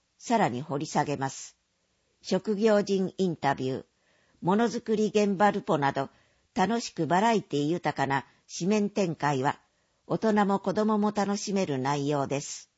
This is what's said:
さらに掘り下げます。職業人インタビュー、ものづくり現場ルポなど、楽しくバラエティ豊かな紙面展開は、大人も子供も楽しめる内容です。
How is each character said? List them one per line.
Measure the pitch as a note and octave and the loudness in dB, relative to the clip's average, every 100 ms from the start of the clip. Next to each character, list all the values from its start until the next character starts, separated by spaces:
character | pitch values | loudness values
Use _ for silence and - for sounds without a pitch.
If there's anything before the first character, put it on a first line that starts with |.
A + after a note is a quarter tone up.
| _ _ | _ _
さ | - A#3 | -2 2
ら | D#3+ | 2
に | B2 | 0
掘 | D#3 C#3 | -4 -6
り | D#3 | -4
下 | - C#3+ | -2 -2
げ | C#3 | -2
ま | C3+ | -4
す。 | - - _ _ _ _ _ _ _ | -6 -18 _ _ _ _ _ _ _
職 | - F#3 A3 G3+ | -2 -2 0 0
業 | A3 G#3 | 4 4
人 | G3+ G3 F#3 - | 2 0 -2 0
イ | F#3+ | -2
ン | D#3 | 0
タ | C#3 C#3 | 0 0
ビ | C3 | -2
ュ | B2+ | -4
ー、 | - _ _ _ _ _ | -8 _ _ _ _ _
も | D3+ G#3 | 0 2
の | A#3 | 2
づ | A#3+ | -2
く | - G#3+ | -2 0
り | G#3+ | 2
現 | G#3+ G#3 F#3 | 2 2 4
場 | G3+ | 2
ル | G3+ | 2
ポ | - D#3 | 0 0
な | C#3 | 0
ど、 | C#3 C#3 _ _ _ _ | 0 -4 _ _ _ _
楽 | - G3+ A#3 | -2 0 0
し | - | -4
く | - D3+ | -4 0
バ | F3 | 2
ラ | A3+ | 4
エ | G#3+ | 2
テ | - D3 | 0 -2
ィ | D3 | 0
豊 | F3 D3+ C#3+ | 0 -2 -2
か | C3+ | 0
な | C3+ - _ _ | -2 -4 _ _
紙 | - F3 | -6 -2
面 | G#3+ G3+ | 0 0
展 | G#3 F3+ D#3 | 0 -2 0
開 | - C#3 | -2 0
は、 | C#3 - _ _ _ _ - | -2 -4 _ _ _ _ -6
大 | E3+ | -2
人 | A3 G#3 G3 | 2 2 2
も | G3 | 0
子 | G3 | 0
供 | G3 G#3+ G#3+ | 0 0 2
も | G#3 | 0
楽 | G#3 G3 G3+ | 0 -2 -2
し | - | -2
め | G3 F3+ | -2 -2
る | C3 | -2
内 | C3 D3 C#3 | -2 -2 -2
容 | D3 C3+ | -2 -2
で | C#3 | -4
す。 | - - - | -6 -14 -18